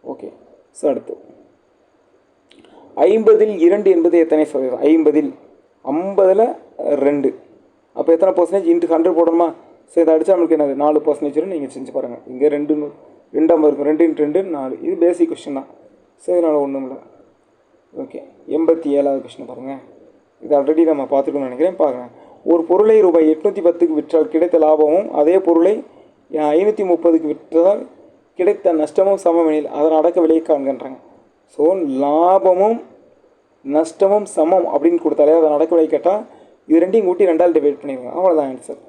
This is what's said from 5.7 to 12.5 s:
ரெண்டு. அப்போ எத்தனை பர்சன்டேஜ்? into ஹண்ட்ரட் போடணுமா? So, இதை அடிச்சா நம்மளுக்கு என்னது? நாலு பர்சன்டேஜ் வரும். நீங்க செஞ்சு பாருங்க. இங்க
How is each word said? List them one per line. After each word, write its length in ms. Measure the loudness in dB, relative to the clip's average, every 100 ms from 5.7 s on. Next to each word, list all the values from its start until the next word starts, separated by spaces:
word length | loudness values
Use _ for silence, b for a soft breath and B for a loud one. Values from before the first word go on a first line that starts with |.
| _ -8 -6 -4 0 2 2 0 -4 -18 -10 -4 0 0
ரெண்டு. 260 | 0 -4 -6 _ _ _ _ _ -6
அப்போ 100 | 0 2
எத்தனை 180 | 2 0
பர்சன்டேஜ்? 300 | 0 0 0
into 160 | 0 0
ஹண்ட்ரட் 260 | 0 2 2
போடணுமா? 300 | 0 2 -2 -4 -20 _ _
So, 60 | 0
இதை 80 | 2 2
அடிச்சா 180 | 2 0
நம்மளுக்கு 220 | 2 2
என்னது? 180 | 0 0
நாலு 200 | 0 0 0
பர்சன்டேஜ் 300 | -4 -4 -4
வரும். 160 | -4 -8
நீங்க 140 | -10 -12
செஞ்சு 160 | -10 -10
பாருங்க. 220 | -10 -14 -16
இங்க 140 | -2 0